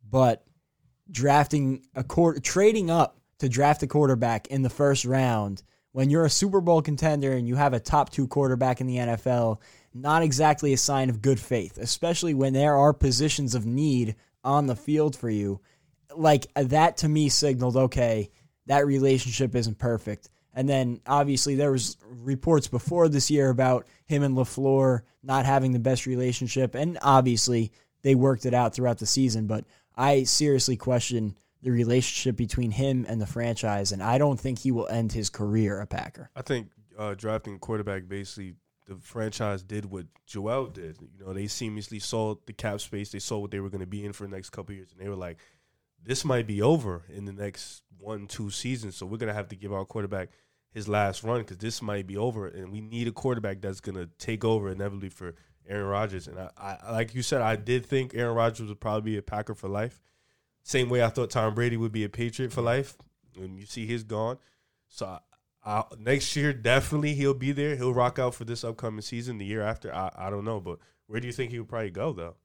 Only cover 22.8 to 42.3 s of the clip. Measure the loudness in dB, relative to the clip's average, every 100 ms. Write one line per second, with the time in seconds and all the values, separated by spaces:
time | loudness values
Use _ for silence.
22.8 | 0 4 6 6 2 4 4 4 4 2
23.8 | 0 _ _ 0 2 2 0 0 2 4
24.8 | 4 2 -2 _ -2 0 4 4 4 2
25.8 | 2 0 0 0 0 -2 -2 0 0 0
26.8 | -4 0 6 6 6 2 2 2 0 _
27.8 | _ _ 2 4 4 2 0 2 0 0
28.8 | -2 0 0 2 2 0 -2 -4 -6 _
29.8 | _ -2 4 4 4 2 4 4 2 0
30.8 | 0 0 0 -2 -2 -6 _ _ 0 2
31.8 | 4 2 2 -2 -2 -2 -2 -2 -2 0
32.8 | 0 0 -2 -4 -4 -4 -4 -2 -2 -2
33.8 | -2 -4 0 2 2 0 -4 -4 -2 -2
34.8 | -2 -2 -2 -2 -6 -4 -2 2 0 -2
35.8 | -6 -8 -8 -14 -18 -16 -6 -6 -6 _
36.8 | _ -10 -8 -6 -6 -6 -8 -14 -8 -6
37.8 | -4 -8 -8 -12 -12 -14 -16 -16 _ _
38.8 | _ -20 -14 -6 -6 -4 -4 -4 -6 -10
39.8 | -8 -12 -14 _ _ -8 -4 -4 -6 -12
40.8 | -16 -16 -20 -20 -12 -8 -8 -8 -8 -10
41.8 | -12 -12 -6 -4 -4